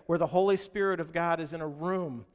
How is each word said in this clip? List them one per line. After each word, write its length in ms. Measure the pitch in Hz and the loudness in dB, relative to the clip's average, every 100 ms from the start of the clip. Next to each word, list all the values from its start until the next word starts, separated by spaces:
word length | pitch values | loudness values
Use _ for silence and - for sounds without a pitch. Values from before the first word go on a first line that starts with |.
| - | -2
where 120 | 165 | 0
the 80 | 160 | 2
Holy 300 | 180 196 190 | 4 4 2
Spirit 420 | - 208 196 180 | 0 -2 0 0
of 140 | 160 | -2
God 260 | 165 170 165 | 0 2 0
is 160 | 151 | -2
in 60 | 160 | -6
a 80 | 156 | -6
room. 580 | 147 175 185 170 120 110 | -4 -2 -2 -2 -8 -12